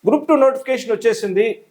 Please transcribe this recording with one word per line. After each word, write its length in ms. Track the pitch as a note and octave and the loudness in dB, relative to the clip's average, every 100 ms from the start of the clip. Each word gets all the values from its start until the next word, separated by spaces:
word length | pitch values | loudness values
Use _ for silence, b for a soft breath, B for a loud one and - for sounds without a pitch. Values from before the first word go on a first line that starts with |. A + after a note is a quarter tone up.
| - | 2
గ్రూప్ 220 | D4 D4+ | 0 2
టూ 80 | D4+ | 4
నోటిఫికేషన్ 500 | C4+ C4+ - C4 - | 4 2 -6 -6 -4
వచ్చేసింది. 520 | G#3+ A3+ G#3+ G3+ F#3+ A3 F#3+ _ | -2 0 0 -2 0 -2 -4 _